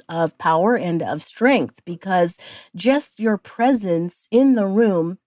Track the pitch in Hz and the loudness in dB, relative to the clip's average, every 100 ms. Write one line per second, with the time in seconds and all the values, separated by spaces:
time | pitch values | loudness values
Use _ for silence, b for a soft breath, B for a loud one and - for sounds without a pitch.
0 | - 170 160 - 165 160 202 247 175 170 | -8 -4 -4 -2 0 2 2 0 -2 -4
1 | 135 147 - - 240 254 127 _ - 175 | -4 -8 -10 0 2 2 -2 _ -14 -10
2 | 190 185 175 - B B B 175 214 285 | -2 0 0 -4 B B B -4 0 0
3 | - - 220 202 - - 247 247 196 165 | -2 -4 -2 -2 -6 -2 0 2 0 -2
4 | 175 - - 233 269 240 196 202 226 180 | -2 -8 0 2 4 2 2 2 2 2
5 | 165 190 | -2 -6